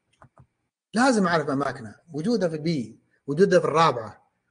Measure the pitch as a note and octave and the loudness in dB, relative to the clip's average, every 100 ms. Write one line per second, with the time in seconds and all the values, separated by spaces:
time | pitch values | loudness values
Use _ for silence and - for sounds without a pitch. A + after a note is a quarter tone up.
0 | _ _ - _ _ _ _ _ _ G#3 | _ _ -20 _ _ _ _ _ _ 0
1 | C4+ A3 F3+ E3+ D3 C#3 C#3 B2+ A2 G#2 | 2 2 2 0 -2 -4 -4 -8 -14 -18
2 | _ C#3+ F3 A#3 F3+ D#3 D#3 D#3 G#2+ - | _ -8 -2 -2 -2 -4 -4 -4 -6 -12
3 | _ _ - D3 G3 F3 D3+ D3+ E3 A#2+ | _ _ -6 2 4 4 4 2 2 0
4 | G#2+ - _ _ _ | -6 -16 _ _ _